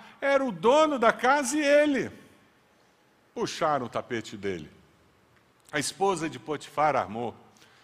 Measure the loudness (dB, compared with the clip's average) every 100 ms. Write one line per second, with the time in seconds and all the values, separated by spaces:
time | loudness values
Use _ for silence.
0 | -20 -6 0 2 0 0 4 6 4 4
1 | 2 4 2 2 0 0 4 4 4 0
2 | -4 -10 -20 _ _ _ _ _ _ _
3 | _ _ _ -8 -6 -2 -2 -2 -4 -8
4 | -6 -8 -8 -8 -6 -8 -12 -20 _ _
5 | _ _ _ _ _ _ -8 -6 -6 -2
6 | -2 0 -4 -8 -10 -10 -8 -2 0 2
7 | -2 -6 -8 -10 -20 _ _ _